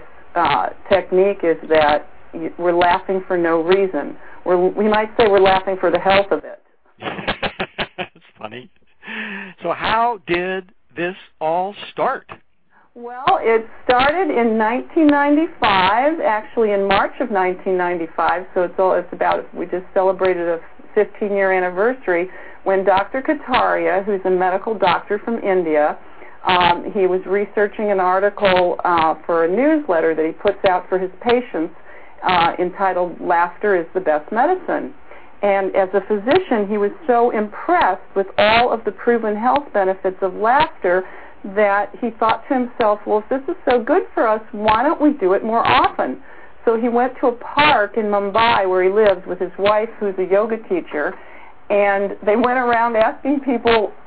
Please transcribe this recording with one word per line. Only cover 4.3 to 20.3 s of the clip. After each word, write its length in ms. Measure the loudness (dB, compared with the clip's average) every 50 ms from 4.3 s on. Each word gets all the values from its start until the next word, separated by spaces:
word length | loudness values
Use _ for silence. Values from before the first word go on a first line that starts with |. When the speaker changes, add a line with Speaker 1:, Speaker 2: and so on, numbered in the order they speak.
| -18 -8 -2
Speaker 1:
We're, 120 | 0 2 2 2 2
we 200 | 2 0 2 2
might 220 | 2 2 0 0 2 2
say 100 | 4 4
we're 120 | 6 6
laughing 360 | 6 6 4 2 0 -2 -2 -2
for 100 | 0 0
the 80 | 0 2
health 320 | 2 2 4 4 2 2
of 140 | -2 -4 -4
it. 180 | -8 -16 -18 _ _ _ _
Speaker 2:
<laughs> 1160 | _ _ _ -14 -12 -10 -10 -8 -8 -8 -6 -6 -6 -8 -6 -8 -10 -10 _ -8 -10 -8 -8
That's 140 | -12 -12 -12 -14 -20 -20 _ _ -16
funny. 320 | -14 -14 -14 -16 -18 -20 _ _ _ _ _ _ -16 -14 -12 -12 -10 -10 -12 -12 -14 -16 -14 -8
So 100 | -6 -6
how 480 | -4 -4 -2 0 0 2 2 0 -2 -4 -4
did 460 | -4 -2 -2 -2 -4 -4 -6 -8 -12 -18 -20 _ _ -8
this 220 | -6 -6 -6 -6 -10 -16 -20 _ _
all 340 | -4 -2 -2 -2 -2 -4 -8 -12 -16 -12
start? 400 | -6 -2 -2 -2 -2 -4 -8 -16 -20 -20 _ _ _ _ _ _ _ _ _ _ _
Speaker 1:
Well, 440 | -16 -16 -14 -14 -4 0 0 0 2
it 260 | 2 2 2 2 0 -4 -10 -4 0
started 460 | 2 4 4 4 4 2 2 0 0 0
in 220 | 2 2 2 2
nineteen 500 | 2 0 0 0 -2 -6 -2 2 4 6
ninety-five, 1120 | 6 6 4 4 4 4 2 2 0 -2 0 0 2 4 4 4 4 2 2 2 2 0 0
actually 520 | 0 0 0 0 -4 -4 -2 0 0 2
in 160 | 2 0 2 2
March 240 | 2 2 0 0 -4 -6
of 100 | -6 -2
nineteen 460 | 0 0 0 0 -2 -2 -2 -2 0
ninety-five, 680 | 0 0 -2 -2 -4 -6 -6 -4 -2 0 0 0 -2 -4 -4 -2
so 80 | -2
it's 120 | -2 -2 0 0
all, 160 | 2 2 2
it's 180 | 0 -2 -4
about, 420 | -6 -2 0 0 0 -2 -4 -8 -10
we 120 | -10 -8
just 180 | -6 -6 -8 -8 -2
celebrated 560 | 0 2 2 2 2 2 0 0